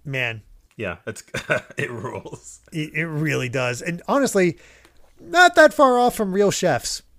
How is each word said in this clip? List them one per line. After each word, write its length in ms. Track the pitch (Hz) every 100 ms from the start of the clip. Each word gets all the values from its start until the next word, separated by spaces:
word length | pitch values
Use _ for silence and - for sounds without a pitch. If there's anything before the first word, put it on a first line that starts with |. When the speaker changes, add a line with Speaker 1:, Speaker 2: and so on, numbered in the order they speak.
Speaker 1:
Man. 380 | 139 131 120 110 - - _ -
Speaker 2:
Yeah, 200 | 95 87 -
it's, 160 | - - - -
<laughs> 260 | 131 - -
it 140 | -
rules. 680 | 117 123 98 - - - - -
Speaker 1:
It, 220 | 160 151
it 120 | 156 165
really 420 | 151 156 131 127
does. 340 | 131 123 123
And 200 | 180 170 -
honestly, 480 | 269 262 196 180 - - - _ _ - _
not 340 | 339 339 349 349
that 180 | 311
far 240 | - 262 247
off 160 | 247 -
from 160 | 196
real 180 | 196 202
chefs. 520 | - 175 120 - - _